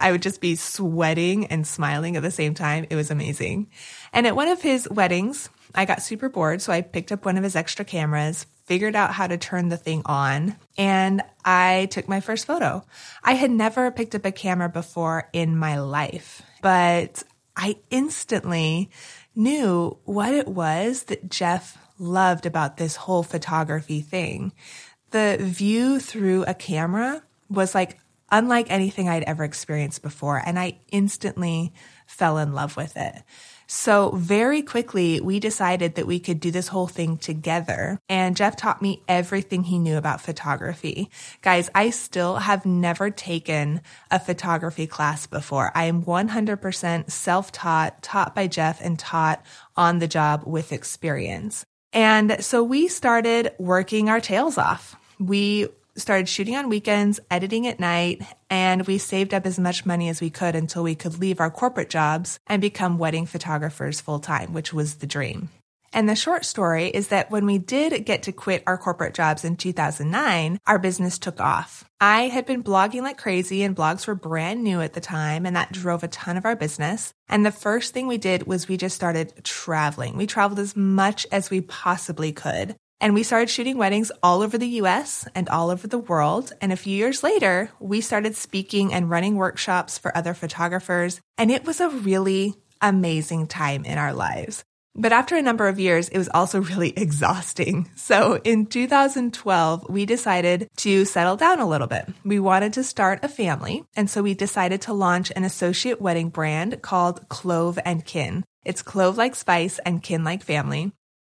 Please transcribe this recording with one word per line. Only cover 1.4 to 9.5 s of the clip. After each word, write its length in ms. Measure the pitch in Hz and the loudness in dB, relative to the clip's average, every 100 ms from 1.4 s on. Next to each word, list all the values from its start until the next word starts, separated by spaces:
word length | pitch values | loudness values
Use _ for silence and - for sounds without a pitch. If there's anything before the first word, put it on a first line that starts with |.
| 208 | 0
and 200 | 165 151 | -2 -4
smiling 500 | - 147 147 165 170 | -2 -2 -2 -2 -2
at 60 | |
the 80 | 160 | -4
same 220 | 175 151 | -2 -2
time. 340 | 151 156 156 156 | -2 -2 -2 -2
It 60 | 160 | -2
was 140 | 151 | -2
amazing. 600 | 151 143 147 87 190 208 - - - - | -2 -2 -4 -4 -4 -6 -10 -20 -20 -2
And 140 | - 240 | 2 2
at 100 | 214 | 2
one 120 | 311 | 2
of 120 | 359 | 2
his 260 | 311 262 247 | 2 0 0
weddings, 580 | 208 180 175 214 285 - - _ | 0 2 2 -2 -6 -12 -16 _
I 120 | - 196 | -2 0
got 160 | 185 | 0
super 260 | - 220 269 | -4 -6 -4
bored, 320 | 208 156 175 | 0 0 0
so 100 | 208 | 0
I 120 | 170 | -2
picked 280 | 170 175 175 | -2 -8 -6
up 140 | 202 | -4
one 140 | 196 185 | -2 0
of 40 | |
his 140 | 196 175 | 0 -2
extra 300 | - - 202 | -4 -6 -6
cameras, 580 | 180 151 151 151 175 - _ _ | -4 -2 0 -2 -4 -10 _ _
figured 280 | 180 214 | 0 0
out 180 | 214 202 | 2 0
how 140 | 190 180 | 0 -2
to 120 | 175 | -2
turn 320 | - | -4